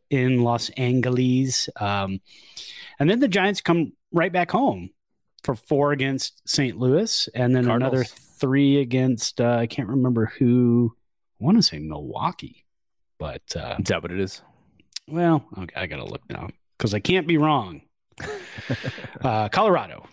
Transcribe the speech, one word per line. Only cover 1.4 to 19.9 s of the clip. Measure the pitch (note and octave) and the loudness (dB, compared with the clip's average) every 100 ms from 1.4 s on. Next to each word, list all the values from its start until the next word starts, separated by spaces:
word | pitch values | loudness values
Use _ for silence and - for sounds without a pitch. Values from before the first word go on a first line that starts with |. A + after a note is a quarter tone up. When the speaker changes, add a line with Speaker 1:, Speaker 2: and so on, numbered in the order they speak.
| C3 B2+ - - | 0 -2 -6 -6
Speaker 1:
Um, | G2+ G2+ G2 F#2+ - - - - - - - - | -4 -2 -4 -6 -10 -20 -20 -20 -18 -18 -16 -2
and | D3 | 2
then | A3+ | 2
the | C4+ | 2
Giants | F#3+ F#3+ G3 | 2 2 0
come | - E3+ D#3 - _ | 2 2 0 -6 _
right | E3 F3 | 0 0
back | F3+ E3+ | 0 0
home | F3+ F3 G2 E2+ - _ _ _ _ | 2 0 -2 -8 -16 _ _ _ _
for | - | -6
four | A#2+ - C#3+ C#3+ | -6 -2 0 2
against | C#3+ C3+ C3+ - - - | 2 0 -2 -6 -8 -4
Saint | - C3 G2 | -2 0 0
Louis, | B2+ C#3+ A3 - - | 2 2 2 -2 -4
and | - B2 | 0 2
then | B2+ B2 | 4 2
Speaker 2:
Cardinals. | A#2 C3 | 2 2
Speaker 1:
another | C3 A#2+ - - - | 0 -2 -8 -20 -4
three | C3+ C3+ C#3 C#3+ | 0 4 4 4
against, | B2+ B2+ C3 A#2 - - | 2 2 2 0 -2 0
uh, | A#2+ A#2+ | 2 2
I | A#2 | 0
can't | - C3+ | -4 -2
remember | C3+ B2+ A#2 A2 - | 0 2 2 0 2
who, | B2+ B2 B2 A#2+ A#2 - _ _ _ - | 4 4 4 4 2 -2 _ _ _ -4
I | |
wanna | B2+ A3 | 2 4
say | - D#3 | 4 -2
Milwaukee, | D#3 D3+ D3 - E3+ F#3 - - _ _ _ _ _ - | -8 -8 -10 -6 -6 -6 -12 -18 _ _ _ _ _ -12
but, | D2 - - E2 | -10 -10 -10 -10
uh, | D2 - | -6 -6
Speaker 2:
Is | F#2 | -2
that | F2+ | -2
what | E2+ | -2
it | F2+ | -4
is? | F#2 - - _ _ _ _ - - | -4 -6 -20 _ _ _ _ -18 -8
Speaker 1:
well, | D#3+ E3+ D#3+ - - | 0 2 2 0 -10
okay, | F2+ - | -10 -8
I | - | -8
gotta | D3+ - | -8 -10
look | - - | -12 -12
now | - - - _ - | -12 -12 -14 _ -4
'cause | A2 | -2
I | G#2 | 0
can't | - F#3 D#3 | 2 2 2
be | E3 | 2
wrong. | D3+ D3 G2 D2+ - _ _ - | 4 2 -2 -10 -20 _ _ -14
<laughs> | - G#4 F4+ - - B2 - - - - | -12 -12 -14 -12 -8 -6 -6 -10 -14 -6
Uh, | C3 A2 G#2 | -2 -2 0
Colorado. | - G#3+ E3+ G2 | 2 2 2 -2